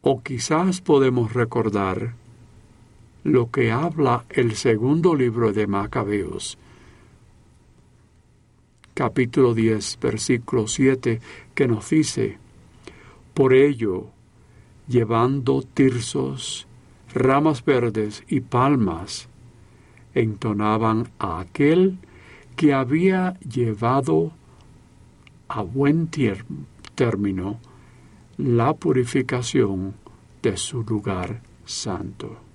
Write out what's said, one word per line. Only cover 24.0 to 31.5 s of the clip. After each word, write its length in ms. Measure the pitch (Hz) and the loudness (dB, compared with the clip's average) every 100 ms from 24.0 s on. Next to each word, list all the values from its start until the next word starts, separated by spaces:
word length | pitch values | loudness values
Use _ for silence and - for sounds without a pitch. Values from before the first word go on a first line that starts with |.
| 135 160 165 - - - - - - - - - - - _ | 2 0 0 -6 -20 -20 -20 -20 -20 -20 -20 -20 -20 -20 _
a 120 | - | -10
buen 460 | 95 131 143 160 160 | -6 0 2 2 0
tier-, 380 | 156 117 92 - 71 69 - - - | -2 -2 -2 -10 -14 -14 -20 -20 -2
término 640 | 120 104 101 95 92 110 - - - - - - - - | -2 0 -2 -2 -6 -8 -14 -20 -20 -20 -20 -20 -20 -6
la 360 | 139 120 120 | 0 2 2
purificación 1200 | 160 165 131 120 143 127 127 117 135 107 95 95 95 - - - - | 0 0 0 0 -2 -2 -4 -2 0 0 -2 -6 -10 -20 -20 -20 -4
de 140 | 117 95 | -4 -4
su 280 | - 127 | -6 -8
lugar 580 | 110 107 98 92 87 110 - | -4 -4 -4 -6 -6 -10 -14